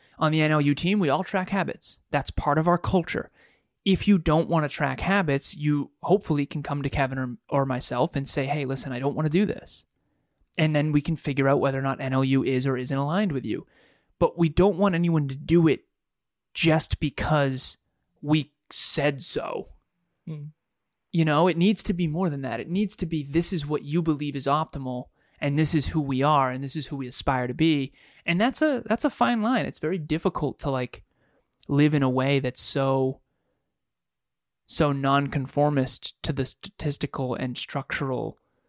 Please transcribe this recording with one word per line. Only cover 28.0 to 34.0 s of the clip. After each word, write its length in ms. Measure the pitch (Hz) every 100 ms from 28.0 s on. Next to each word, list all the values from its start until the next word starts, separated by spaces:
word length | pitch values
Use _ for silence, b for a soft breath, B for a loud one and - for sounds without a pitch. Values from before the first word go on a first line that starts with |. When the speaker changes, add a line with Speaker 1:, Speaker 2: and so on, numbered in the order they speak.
| b b -
Speaker 1:
And 120 | 175
that's 220 | 240 -
a, 220 | 311 247
that's 220 | - 233 285
a 40 | -
fine 160 | 240 233
line. 240 | 220 240
It's 140 | 139 -
very 180 | 156 185
difficult 600 | 151 156 185 - 143 -
to, 120 | 143
like, 340 | 131 123 - - _ _ _ _ _ -
live 260 | 143 151
in 80 | 147
a 80 | 131
way 300 | 127 135 139
that's 200 | 131 -
so, 600 | - 143 135 135 131 135 _ _ _ _ _ _ _ _